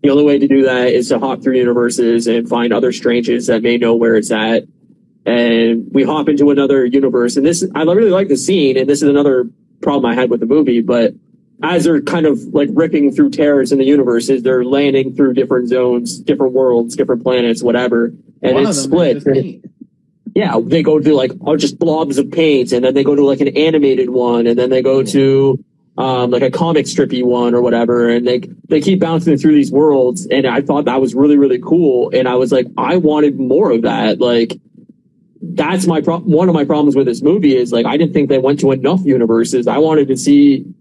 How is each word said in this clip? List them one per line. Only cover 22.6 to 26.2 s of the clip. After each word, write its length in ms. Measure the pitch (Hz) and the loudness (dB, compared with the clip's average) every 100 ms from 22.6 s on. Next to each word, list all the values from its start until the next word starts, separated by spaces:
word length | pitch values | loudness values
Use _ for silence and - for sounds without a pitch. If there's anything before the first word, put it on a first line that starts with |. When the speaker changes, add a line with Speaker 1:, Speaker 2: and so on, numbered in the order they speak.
| 120 | 0
Speaker 1:
and 120 | 123 127 | 0 0
then 80 | |
they 100 | 135 | 0
go 120 | 139 143 | 0 2
to, 80 | 139 | 2
like, 160 | 135 | 2
an 60 | 139 139 | -2 0
animated 540 | 160 156 139 127 123 | 0 2 2 0 0
one, 340 | 127 123 120 117 | 0 0 0 0
and 120 | 117 | 0
then 120 | 127 | 0
they 140 | 131 | 0
go 160 | 127 135 | 0 0
Speaker 2:
Yeah. 60 | 123 | 0
Speaker 1:
to, 520 | 139 135 135 135 135 - _ _ - | 0 2 2 2 -2 -6 _ _ -8
um, 320 | 131 127 | -4 -2